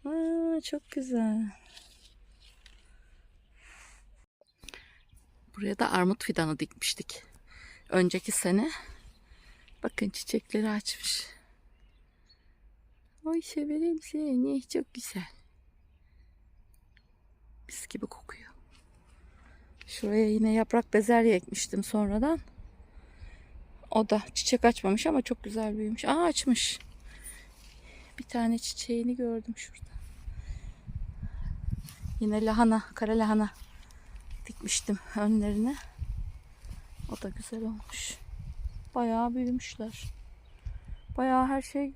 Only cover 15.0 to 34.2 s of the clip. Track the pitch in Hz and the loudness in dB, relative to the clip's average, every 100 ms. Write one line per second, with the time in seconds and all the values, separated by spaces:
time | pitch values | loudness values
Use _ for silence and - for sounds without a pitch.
15 | - 190 170 - - _ - _ _ _ | -10 -10 -10 -14 -20 _ -20 _ _ _
16 | _ - - - - - - - _ - | _ -20 -20 -20 -20 -20 -20 -20 _ -20
17 | _ _ _ _ - - - - - - | _ _ _ _ -20 -20 -16 -14 -12 -10
18 | - - - - - - - - _ - | -10 -12 -18 -20 -20 -20 -20 -20 _ -20
19 | _ - - - - - - - - - | _ -20 -20 -20 -20 -20 -20 -20 -14 -6
20 | 214 208 220 214 220 220 220 240 - 208 | 2 4 6 6 6 6 6 4 6 4
21 | 214 240 226 190 - - - 196 202 214 | 8 8 8 6 2 -6 -4 -2 0 0
22 | 202 208 269 320 - - - - - - | 2 2 2 2 -2 -18 -20 -20 -20 -20
23 | - - - - - - - - - 220 | -20 -18 -18 -18 -20 -20 -20 -20 -2 0
24 | 214 214 - - - 247 233 233 - 208 | 4 2 0 -4 2 6 6 4 2 2
25 | 320 302 - 247 214 220 220 214 214 226 | 4 2 0 -4 -4 -4 -2 -2 -4 -2
26 | - 285 349 294 - 240 - - - - | 2 4 4 2 2 2 2 -4 -10 -20
27 | - - - - - - - - - - | -20 -18 -18 -18 -20 -20 -20 -20 -20 -20
28 | - - - 240 226 233 - - - 233 | -20 -14 -6 0 2 2 -2 -8 -2 0
29 | 240 247 240 226 226 226 - - - - | 0 0 0 -2 -4 -10 -10 -14 -14 -12
30 | - - - - - - - - - - | -14 -12 -10 -10 -8 -8 -8 -12 -10 -8
31 | - - - - - - - - - - | -8 -8 -8 -6 -4 -2 -2 -4 -6 -12
32 | - - 214 214 220 220 233 220 - - | -8 -2 2 2 4 6 8 6 2 -4
33 | 214 220 214 214 214 - - - - - | 2 4 6 4 4 -2 -18 -18 -20 -20
34 | - - | -18 -18